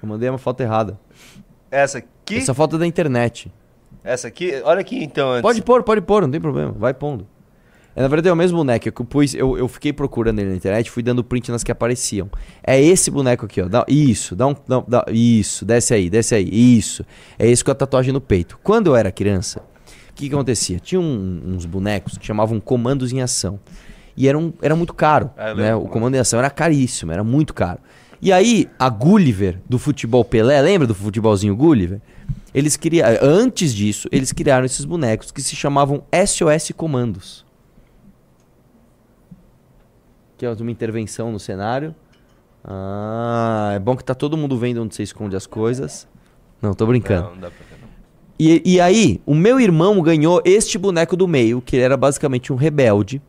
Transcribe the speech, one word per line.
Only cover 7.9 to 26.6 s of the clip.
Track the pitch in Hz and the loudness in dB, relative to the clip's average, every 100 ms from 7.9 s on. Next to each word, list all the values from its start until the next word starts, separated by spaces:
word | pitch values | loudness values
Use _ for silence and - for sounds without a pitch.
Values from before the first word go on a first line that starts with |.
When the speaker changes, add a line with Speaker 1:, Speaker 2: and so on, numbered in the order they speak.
| - | -4
Speaker 1:
É, | |
na | 135 | 0
verdade | 151 170 | 2 2
é | |
o | 165 | 2
mesmo | 180 170 | 2 2
boneco, | 143 117 113 | 0 0 -2
é | |
que | - | -8
eu | 123 | -4
pus, | 143 143 - | 0 0 0
eu, | 131 123 | -2 -2
eu | 120 | -4
fiquei | - 147 | -4 -6
procurando | 135 139 - 113 107 | -4 -6 -2 -2 -2
ele | 98 | -4
na | 92 | -4
internet, | 95 104 117 | -2 -2 -2
fui | - | -4
dando | 120 123 120 | -2 -2 -2
print | 123 120 | -6 -4
nas | 117 | -8
que | - | -6
apareciam. | 113 117 123 - 104 95 - - - | -4 -2 -4 -4 -6 -6 -10 -12 -10
É | - 135 | 0 4
esse | 151 185 - | 6 4 2
boneco | 135 131 123 104 | 0 0 0 -4
aqui, | - | -6
ó. | 90 | -2
Dá, | 110 - | 0 2
isso, | 139 147 110 - | 4 4 2 -4
dá | 90 131 | -2 -2
um, | 143 - | -2 -2
dá, | 127 - | -4 0
dá, | 120 - | -2 0
isso, | 113 120 113 101 - 98 | 2 4 4 2 -6 0
desce | 101 - | 0 2
aí, | 117 90 | 0 2
desce | 104 113 | 0 2
aí, | 117 90 104 123 120 | 0 0 4 6 6
isso. | - - 101 - - - | 2 -8 -14 -16 -20 0
É | 110 | 2
esse | 120 - | 4 2
com | |
a | 135 | -2
tatuagem | 135 131 131 | 0 0 0
no | 135 | -2
peito. | - 98 - - | 0 0 0 -8
Quando | - 220 190 | 0 2 4
eu | 123 | 4
era | 101 | 2
criança, | - 101 95 87 - - _ - - - | -2 -2 -2 -4 -12 -18 _ -20 -20 -20
o | - | -12
que | 143 | -6
que | |
acontecia? | 143 131 110 - 90 | -4 -2 -2 -2 -6
Tinha | - 185 | -4 -2
um, | 165 120 95 87 87 | -2 -4 -4 -6 -8
uns | 92 85 | -8 -8
bonecos | 92 98 104 - - | -6 -4 -4 -6 -14
que | - | -8
chamavam | 107 110 113 | -2 -2 -2
Comandos | - 127 117 139 127 | -2 -2 0 -2 -2
em | 131 | -4
Ação. | 127 - 92 101 - - - - - - | -4 -4 -6 -8 -16 -20 -20 -20 -20 0
E | 135 | 2
era, | 147 | 2
um, | 165 - | -2 -4
era | - 156 | 0 0
muito | 170 | -2
caro, | - 156 147 101 - | 0 2 2 0 -8
Speaker 2:
Ah, | 107 | -8
eu | 107 | -2
Speaker 1:
né? | 107 | 0
Speaker 2:
lembro. | 113 - | 0 -2
Speaker 1:
O | |
Comando | 113 117 131 | -2 0 0
em | |
Ação | 123 117 | 0 0
era | 135 | 0
caríssimo, | - | 0